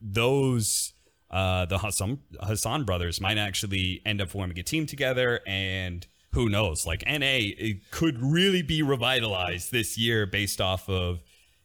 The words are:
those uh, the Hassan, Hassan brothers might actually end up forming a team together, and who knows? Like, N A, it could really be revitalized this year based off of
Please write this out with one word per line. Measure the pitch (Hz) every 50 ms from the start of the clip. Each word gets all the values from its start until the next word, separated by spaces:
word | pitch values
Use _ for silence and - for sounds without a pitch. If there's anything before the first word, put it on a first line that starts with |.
those | 113 104 98 117 117 127 139 139 135 131 127 117 107 - - - - - - _ _ _ _ _ _ - -
uh, | 92 95 92 92 92 90
the | 82 95 92
Hassan, | 104 107 - - 98 101 135 139 - _ - -
Hassan | - 95 110 104 - 110 123 156 135
brothers | 98 90 87 87 87 82 -
might | 95 98 107
actually | 107 104 101 92 - - 101 95 95 92 92 90 - -
end | 107 107 101
up | 98 87
forming | - 98 95 90 85 90
a | 87
team | - - 160 156
together, | 143 - 139 139 131 131 127 127 120 120 - -
and | 95 98 98 95 95 92 95 92 90 87 85 - - _ _ _ _
who | - 135 123
knows? | 110 98 101 110 87 76 - -
Like, | 82 82 - -
N | - 147 151 135
A, | 135 135 127
it | 107 101 - - 107 113 101 92 - -
could | - - 165 165 135 113
really | 123 139 156 170 185 202 185 180
be | 165 139 165 156
revitalized | 156 139 139 123 117 127 131 123 113 110 98 92 90 90 90 87 - -
this | 123 120 107 - -
year | 113 113 117 117 110 104
based | 95 98 101 104 98 - -
off | 104 92 95 92 -
of | - 95 92 90 87 90 85 - _ _ _ _ _ _ _